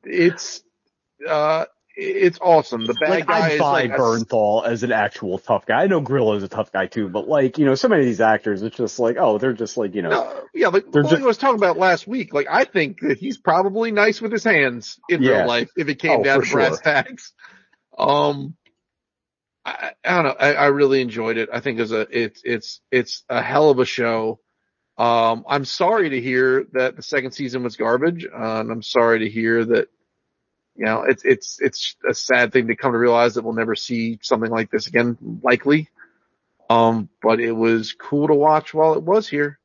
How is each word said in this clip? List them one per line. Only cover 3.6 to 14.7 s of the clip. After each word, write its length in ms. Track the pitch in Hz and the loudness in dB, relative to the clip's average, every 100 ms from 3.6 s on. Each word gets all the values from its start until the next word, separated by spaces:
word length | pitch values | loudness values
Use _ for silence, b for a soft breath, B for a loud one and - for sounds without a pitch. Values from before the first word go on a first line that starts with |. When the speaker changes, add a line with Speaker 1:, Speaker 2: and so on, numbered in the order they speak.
| 147 135 | 2 2
Speaker 1:
like, 100 | 127 | 0
a 20 | 135 | 0
s- 40 | |
Speaker 2:
Bernthal 680 | 120 113 113 117 104 110 113 | 0 0 0 0 2 2 0
as 180 | 117 | -4
an 100 | 120 | -2
actual 440 | 110 101 - 101 95 | 0 -2 -4 -8 -8
tough 280 | - 107 - | -2 -2 0
guy. 160 | 113 | 0
I 40 | 190 | 2
know 120 | 180 | 0
Grillo's 440 | 135 135 113 104 | 0 0 2 0
a 40 | 98 | -4
tough 240 | - - | -6 -6
guy 140 | 95 92 | -4 -4
too, 220 | - 101 | -4 -6
but, 180 | 98 101 | -6 -2
like, 300 | 151 131 135 | 0 0 2
you 80 | 139 | 2
know, 100 | 135 | 2
so 140 | 254 | 2
many 140 | 190 | 4
of 40 | 131 | 2
these 140 | 101 | 2
actors, 400 | 110 107 107 98 | 2 2 0 -4
it's 160 | 110 - | -6 -4
just 220 | 113 - | -6 -2
like, 180 | 117 120 | -2 2
oh, 180 | 135 107 | 2 2
they're 140 | 131 | 0
just, 240 | 113 110 - | -2 -6 -4
like, 180 | 104 98 | -4 -4
you 60 | |
know, 80 | 85 | -2
Speaker 1:
No, 300 | 117 113 - - | -2 -4 -10 -12
yeah, 160 | - 190 | -2 2
like, 200 | 185 - | 2 0
Speaker 2:
they're 140 | 147 | 0
Speaker 1:
like 80 | 143 | 4
Speaker 2:
just 120 | 160 | 2
Speaker 1:
I 20 | 262 | 2
was 120 | 220 | 0
talking 200 | 269 226 | 0 2
about 200 | 190 165 | 2 2
last 300 | 185 170 - | 2 2 -2
week, 260 | 247 185 | -8 -4
like, 140 | 143 143 | -4 0
I 140 | 185 | 0
think 380 | 269 190 151 - | 0 0 -2 -4
that 160 | 262 - | -4 -2
he's 200 | 262 247 | -4 -4
probably 540 | - 165 196 196 226 | 0 2 2 -2 -2
nice 300 | 208 214 220 | 2 2 2
with 100 | 226 | -4
his 140 | 220 226 | -2 2
hands 520 | 175 135 | 4 2